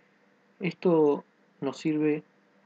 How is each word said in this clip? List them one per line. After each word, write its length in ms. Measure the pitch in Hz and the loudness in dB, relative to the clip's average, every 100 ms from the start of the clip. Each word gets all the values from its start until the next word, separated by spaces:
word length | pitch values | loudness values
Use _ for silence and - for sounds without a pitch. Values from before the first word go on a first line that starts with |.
| _ _ _ _ _ - | _ _ _ _ _ -8
Esto 640 | 190 - 185 160 147 175 - _ _ - | -8 -2 2 4 4 2 -6 _ _ -10
nos 160 | 135 131 | -8 -6
sirve 460 | 160 151 151 151 - _ _ _ | -4 0 0 -2 -6 _ _ _